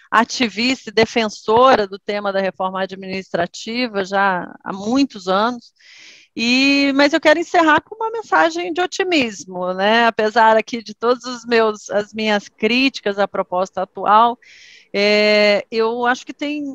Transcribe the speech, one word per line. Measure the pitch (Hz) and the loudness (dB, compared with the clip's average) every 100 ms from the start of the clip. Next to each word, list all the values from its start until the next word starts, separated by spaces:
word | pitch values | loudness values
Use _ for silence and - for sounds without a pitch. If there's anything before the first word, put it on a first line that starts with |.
| _ | _
ativista | 214 240 - 233 190 247 262 - | 0 0 -2 -4 -2 -2 -2 -2
e | |
defensora | 208 226 240 214 - - 226 262 220 196 | 0 2 0 -4 -4 0 4 6 4 0
do | 196 | -8
tema | - 208 202 | -8 -6 -2
da | 196 | -2
reforma | 190 - 185 190 | -2 -4 -6 -4
administrativa | 190 190 190 190 185 175 175 - 220 233 247 202 | -6 -8 -10 -10 -6 -4 -4 -8 -8 -4 -4 -4
já | 185 196 196 180 - - | -2 0 0 0 -6 -12
há | - | -12
muitos | 196 214 262 277 208 180 | -8 -2 0 0 -2 -2
anos, | 190 226 240 - _ - - - - _ - | 0 0 -4 -12 _ -20 -20 -20 -20 _ -4
e, | 233 254 277 277 277 | 0 2 4 2 2
mas | 269 285 | 2 2
eu | 311 | 4
quero | 311 311 | 4 2
encerrar | 339 359 320 311 | 2 2 4 2
com | - 427 | 0 -8
uma | 440 | -8
mensagem | 453 - 330 330 330 359 | -8 -2 0 2 -2 -6
de | 320 | -4
otimismo, | 359 - 381 320 233 196 185 180 180 | -4 -4 -2 0 -2 -6 -12 -8 -6
né? | 185 202 233 233 | -2 2 2 2
Apesar | 226 214 233 220 220 | 0 0 4 4 4
aqui | - 240 | 0 -8
de | 214 | -12
todos | - 233 247 | -4 -2 -2
os | 254 240 233 | -4 -12 -2
meus, | 226 220 214 - | 0 2 -2 -4
as | 202 208 | -4 -4
minhas | 214 220 208 - | -4 -2 -2 -4
críticas | _ 214 247 269 - 208 202 | _ -2 0 0 -2 -4 -2
à | 196 | -2
proposta | 196 185 180 190 - | -4 -4 -4 -4 -6
atual, | 190 196 185 214 233 247 - - - - _ | -10 -4 2 4 4 0 -12 -20 -20 -20 _
é, | 202 208 208 208 214 208 202 - | -2 2 2 4 4 4 2 -2
eu | 226 226 240 240 | -2 -2 0 -2
acho | 254 - | -2 -6
que | |
tem | - 294 294 285 | -10 -8 -8 -10